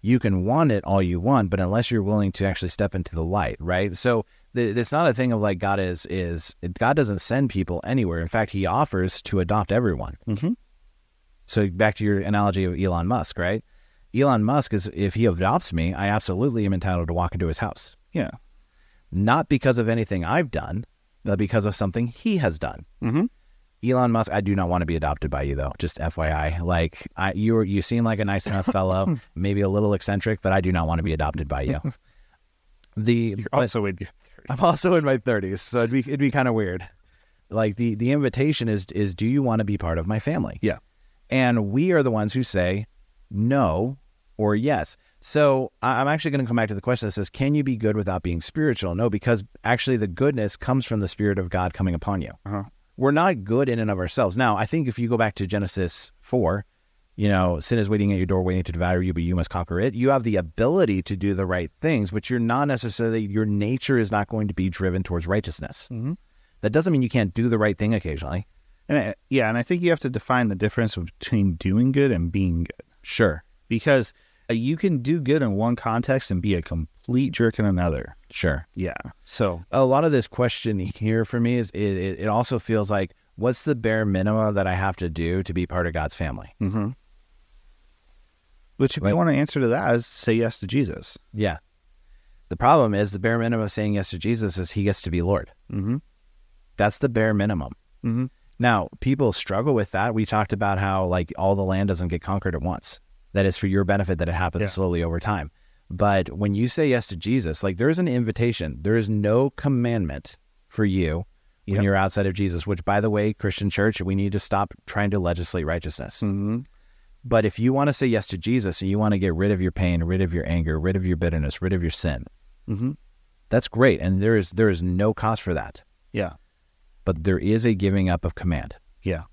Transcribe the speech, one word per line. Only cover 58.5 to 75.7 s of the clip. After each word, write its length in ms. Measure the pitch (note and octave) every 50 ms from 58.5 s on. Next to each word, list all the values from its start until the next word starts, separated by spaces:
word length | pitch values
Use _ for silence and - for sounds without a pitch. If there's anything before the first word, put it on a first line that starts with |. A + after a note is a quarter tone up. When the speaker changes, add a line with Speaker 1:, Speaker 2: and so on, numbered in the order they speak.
| F#2 F#2 F2+
Speaker 1:
to 80 | -
devour 300 | E2 E2+ F2 F2+ F2+ F2+
you, 120 | F#2 F#2 E2+
but 100 | E2+ E2+
you 120 | E2+ F2+
must 140 | F2+ E2 -
conquer 300 | - F#2 F2 - E2+ F2
it." 140 | G#2 C3+ G2+
You 160 | A2+ B2 C3+
have 140 | C#3 C3+ A#2
the 140 | A2+ G#2 F#2+
ability 640 | F2 D#2+ - - A2 B2+ D#3+ G3 F#3 B2 G2+ F#2 F2+
to 140 | - G2+ F#2
do 160 | F#2 G2+ G2
the 120 | F#2 G2
right 240 | F2+ F2+ F2+ F2 E2 _ _
things, 300 | - D#3+ D#3+ B2 G#2 F2+
but 180 | G2+ G#2+ - -
you're 100 | B2+ A#2+
not 300 | A#2 A2+ A#2+ C3 C#3+ C#3+
necessarily, 520 | C3+ A#2+ - A#2 G2+ - A#2 A2+ A2+ A2+
your 240 | A2 G2+ G2 G#2+ A2
nature 520 | G#2+ G#2 G2+ G#2 G#2 B2+ C3 - - C3+ B2
is 140 | A2 G2
not 180 | G#2+ G#2 G2+ -
going 180 | - A2 G#2+ G2+
to 60 | F2+
be 160 | - F#2 F#2+
driven 340 | E2+ - F#2+ F#2 F2+ F#2 F#2
towards 240 | - F2+ E2+ D#2+ E2+
righteousness. 640 | F#2+ G#2+ G2+ - D#2+ - - - - - - -
Speaker 2:
Mm-hmm. 220 | B2+ A2+ A2+ C3+ E3+ - _ _ _ _ _ _ _ _
Speaker 1:
That 100 | - G#2+
doesn't 200 | G#2+ D3+ E3 F#3 E3
mean 80 | C#3
you 80 | B2+ A#2
can't 240 | - B2+ A2 F#2+ -
do 160 | A#2 A2+ B2
the 80 | A#2 A2
right 200 | G#2+ G#2+ G2 -
thing 160 | G#2 G#2+ A2+
occasionally. 540 | G#2 - F2 D2+ C#2+ D#2+ C#2 D#2 F2+ G2+ _ _ _ _ _ - _ _ -
Speaker 2:
And 100 | D3+ D3
I, 180 | A2 G#2 G2+ _ _ _
yeah, 200 | C3+ C3+ A#2+ G#2+
and 80 | A2 A#2+
I 60 | A#2+
think 180 | - F3 F3
you 80 | F3 E3+
have 80 | E3 D3+
to 100 | - C3+
define 380 | B2+ G#2+ - - C3 B2 B2 A2
the 80 | G2
difference 400 | F#2 G#2 G#2 - - A#2 A2 -
between 600 | - F2 E2+ - _ - - - A2 G2+ G2 E2+
doing 360 | E2 - F#2+ F#2+ G#2+ B2 C3
good 200 | C3+ C#3+ C#3 C#3
and 200 | A#2 F2 E2+ E2+
being 320 | F2 G2 F#2+ F2+ E2+ E2+ E2+
good. 240 | - - _ - _ _ _
Speaker 1:
Sure. 420 | - - - - A#2 G2 D2+ D#2 - _ _ _ _ _
Speaker 2:
Because, 460 | A#2 A2+ - D#3+ C#3+ C3 A2+ - - _ _ _ _ _ _ _
uh, 40 | A#2
you 240 | A2+ A2+ C3 D#3+ D#3+
can 240 | - G3 E3+ C3+
do 200 | A#2 C3 D#3+ E3+
good 200 | C#3+ B2 C#3+ D#3
in 120 | C#3 A2+ G2+
one 220 | G2 A2 A#2